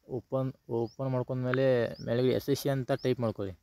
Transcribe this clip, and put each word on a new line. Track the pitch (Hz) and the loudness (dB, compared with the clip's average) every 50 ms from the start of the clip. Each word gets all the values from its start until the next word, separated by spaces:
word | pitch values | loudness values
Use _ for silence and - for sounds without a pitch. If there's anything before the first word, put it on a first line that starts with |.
| _ - 139 120 | _ -8 -10 -10
ಓಪನ್, | - _ 135 131 131 131 - _ _ - 120 117 | -8 _ -2 -2 -2 -2 -6 _ _ -4 -2 -2
ಓಪನ್ | 117 113 - - 135 131 131 | -2 -2 -4 -6 -4 -2 -2
ಮಾಡ್ಕೊಂಡ್ಮೇಲೆ | 127 123 - 131 127 127 127 127 131 135 131 127 120 117 - - - - 117 | -2 -2 -2 -4 -2 0 0 2 2 4 4 4 4 2 0 -4 -6 -4 -2
ಮೇಲೆಗೆ | 117 120 127 127 117 110 | 0 2 4 4 2 2
ಎಸ್ | - - 139 | 2 0 -2
ಎಸ್ | - - | 0 0
ಸಿ | 139 139 135 | -2 -2 -2
ಅಂತ | 123 - 139 - - | 0 -2 -2 0 2
ಟೈಪ್ | 131 127 - 120 | 0 0 2 0
ಮಾಡ್ಕೊಳ್ಳಿ. | 110 104 - 101 98 87 - | -2 -2 -2 -6 -6 -8 -12